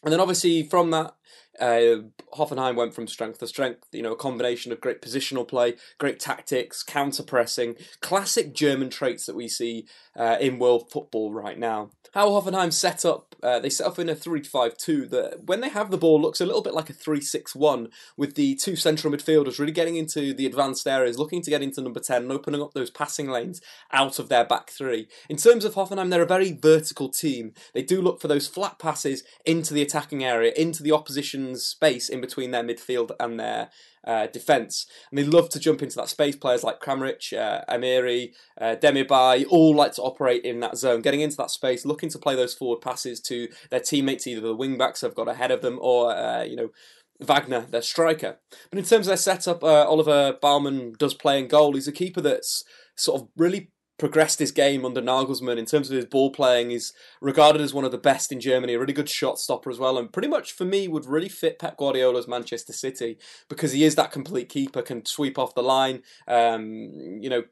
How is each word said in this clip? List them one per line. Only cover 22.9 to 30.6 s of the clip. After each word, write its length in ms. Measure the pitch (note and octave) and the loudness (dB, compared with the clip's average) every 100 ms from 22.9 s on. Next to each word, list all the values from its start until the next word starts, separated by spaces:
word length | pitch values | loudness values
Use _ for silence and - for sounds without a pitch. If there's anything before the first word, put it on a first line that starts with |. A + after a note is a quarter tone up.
passing 380 | - D3 - C#3 | -6 -8 -6 -4
lanes 320 | B2+ A#2+ F3 - - _ | -4 -6 -12 -18 -20 _
out 260 | C3+ C#3 - | 0 0 -2
of 100 | B2 | 0
their 160 | B2+ | 2
back 260 | A#2+ C3 - | 2 0 -2
three. 380 | - C3+ A#2 A2 - - | -8 -4 -4 -6 -18 -10
In 80 | D3+ | 2
terms 280 | A#3 A#3+ | 6 6
of 100 | G#3 | 4
Hoffenheim, 360 | - F#3 G3 F3+ | -2 -4 -2 0
they're 120 | F3+ | 2
a 40 | E3+ | 4
very 260 | F#3 F#3+ | 4 2
vertical 580 | D#3+ D#3 D#3 D#3 - C3+ | 2 6 6 4 -6 -6
team. 420 | - D#3+ B2+ A2 _ - | -2 -4 -4 -8 _ -10
They 80 | B2 | -8
do 180 | C#3 F#3 | -2 0
look 200 | F3+ - | 0 -2
for 80 | D#3 | 0
those 200 | C#3+ C#3+ | 0 0
flat 300 | - F#3+ - | -4 -6 -4
passes 420 | E3 C#3+ D3 C3 - - | -4 -2 -4 -6 -10 -8
into 280 | - E3 D#3+ | 0 0 0
the 100 | D3 | 0
attacking 420 | C#3+ D#3 D3 C#3+ | 0 -2 -4 -4
area, 280 | C3 A#2 A2+ | 0 2 2
into 260 | A2+ | 4